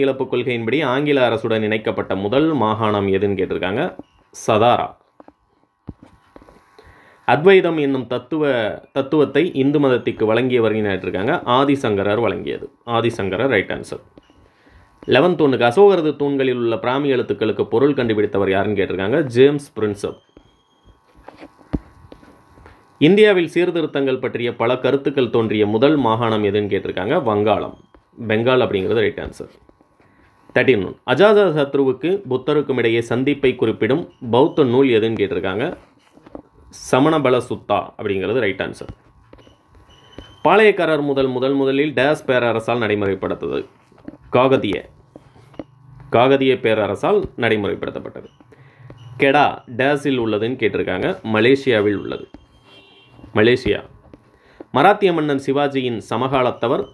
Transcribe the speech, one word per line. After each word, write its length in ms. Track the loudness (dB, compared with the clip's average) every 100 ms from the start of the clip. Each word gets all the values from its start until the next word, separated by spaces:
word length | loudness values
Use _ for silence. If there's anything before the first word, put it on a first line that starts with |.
இழப்பு 220 | 0 -2 -4
கொள்கையின்படி 440 | -4 -2 -4 -2 -2 0
ஆங்கில 320 | 0 0 2 2
அரசுடன் 380 | 0 0 0 0
இணைக்கப்பட்ட 460 | -2 -2 -4 -4 -4
முதல் 240 | 0 0 0 0
மாகாணம் 460 | 0 0 0 0 0 0
எதுன்னு 220 | 0 -2
கேட்டிருக்காங்க, 420 | -2 -4 -4 -4 -6 -8 -20 _ _ -8
சதாரா. 440 | 0 2 4 2 -2 -10 _ _ -20 _ _ _ _ _ -20 -20 -20 _ _ -20 -20 -20 _ _ -20 -20 -20 _ -2
அத்வைதம் 480 | 2 6 6 4 0 -2
என்னும் 200 | -2 -4
தத்துவ-, 400 | -8 -6 -2 0 0 -2 -6 -8 -6
தத்துவத்தை 460 | 0 2 2 2 0 0
இந்து 160 | 0 2 2
மதத்திற்கு 400 | 2 -2 -2 0
வழங்கியவர் 480 | 2 2 2 2 0
கேட்டிருக்காங்க, 560 | 0 -2 -4 -4 -2 -2 2 2
ஆதிசங்கரர் 680 | 2 0 0 0 0 0 -2
வழங்கியது, 400 | -4 -6 -8 -10 _ -4 -2
ஆதிசங்கரர் 560 | -2 -4 -4 -2 0 0
ரைட் 180 | -2 -8
ஆன்சர். 260 | -10 -16 -18 -20 _ _ _ _ _ -20 _ -12 0
லெவன்த் 280 | 2 2 2
ஒன்னுக்கு, 200 | 2 2 2
அசோகரது 420 | 6 6 6 0 -2
தூண்களில் 380 | -2 0 -2 0
உள்ள 140 | -2 -2
பிராமி 260 | -2 -2 0
எழுத்துக்களுக்கு 500 | 0 -2 -2 -2 -2 -2
பொருள் 220 | 2 2 2
கண்டுபிடித்தவர் 520 | 0 0 0 0 0
யாருன்னு 260 | 0 0 -2
கேட்டிருக்காங்க, 400 | -2 -2 -2 -2 0
ஜேம்ஸ் 340 | 4 4 4 -6 -6
பிரின்சப். 420 | -4 -4 -8 -10 _ -20 _ _ _ _ _ _ _ _ -20 -20 -20 _ _ -8 -8 -20 -20 -20 -20 -20 _ -20 -20 -20 _ 0 4
இந்தியாவில் 420 | 6 6 4 0
சீர்திருத்தங்கள் 680 | -2 -2 -2 -4 -2 -2 -2
பற்றிய 240 | -4 -4 -4 -2
பல 100 | -2 0
கருத்துக்கள் 460 | 0 0 0 -2 0
தோன்றிய 320 | 0 0 0 0
முதல் 220 | 2 2 2 0
மாகாணம் 380 | 0 0 0 0
எதுன்னு 240 | 0 -2
கேட்டிருக்காங்க, 420 | -4 -4 -6 -2 -2 0
வங்காளம், 480 | 0 2 0 -4 -14 _ _ _ -10 -4
பெங்கால் 320 | -2 0 0 0
அப்படிங்கிறது 380 | -2 -2 0
ரைட் 180 | -2 -4
ஆன்சர். 280 | -12 -14 -20 _ _ _ _ _ _ _ _ _ _ 0
தேர்ட்டீன் 280 | 2 2 0
ஒன், 100 | -6 -2
அஜாத 320 | 4 6 6 4 2
சத்ருவுக்கு 520 | 0 0 0 0 -2 -4 -4
புத்தருக்கும் 500 | -4 0 -2 0 0
இடையே 200 | 0 0 0
சந்திப்பை 420 | -2 -2 0 0 0
குறிப்பிடும் 420 | -2 0 0 -2 -4 -12 0
பௌத்த 340 | 2 2 2 2
நூல் 180 | 2 4 2
எதுன்னு 220 | 0 -2
கேட்டிருக்காங்க, 440 | -2 -2 -4 -4 -6 -8 _ _ _ -20 -20 -20 -20 _ -20 -16 -2
சமணபல 520 | 0 2 2 2 0 -2
சுத்தா 320 | -8 -2 -2 -4 -8
அப்படிங்கிறது 460 | -6 -4 -2 -2 -2
ரைட் 160 | -4 -8
ஆன்சர். 260 | -10 -16 -20 _ _ _ -20 -20 _ _ -20 _ -20 -20 -20 -20 -2 2
பாளையக்காரர் 600 | 4 4 2 0 -2 -2
முதல் 220 | 0 -2 0
முதல் 200 | -2 0
முதலில் 340 | 0 0 0 0
டேஸ் 260 | 0 0 0
பேரரசால் 540 | 0 2 -2 -2 0 0
நடைமுறைப்படுத்தது, 760 | 0 0 -2 -4 -4 -4 -6 -6 _ _ _ -20 -20 -2 2
காகதிய, 400 | 2 2 0 -6 -10 -20 _ -20 _ -20 -20 -20 -20 _ -20 -20 -2
காகதிய 380 | 2 4 4 2 2
பேரரசால் 540 | 0 0 -2 -2 0 -2 -2 -2
நடைமுறைப்படுத்தப்பட்டது. 840 | 0 0 -2 -4 -8 -10 -14 -16 -20 _ _ -20 -20 _ -20 -20 -12 0
கெடா 260 | 2 4 2 -2 -10 -4
டேஸில் 420 | -2 -2 -2 -2
உள்ளதுன்னு 360 | -2 -2 -4 -2
கேட்டிருக்காங்க, 480 | -2 -2 -4 -4 -4 -6 -2
மலேசியாவில் 640 | 2 4 2 2 2 2 -2
உள்ளது, 240 | -6 -10 -12 -20 _ _ _ -20 -20 _ _ -20 -4 2
மலேசியா. 420 | 4 4 0 -4 -6 -20 -20 -20 _ _ _ -20 -4 2
மராத்திய 340 | 4 4 2 0
மன்னன் 260 | -2 -2 -2
சிவாஜியின் 520 | -2 -2 -2 -4 -6 -6
சமகாலத்தவர் 760 | -4 -2 0 0 -2 -2 -2 -6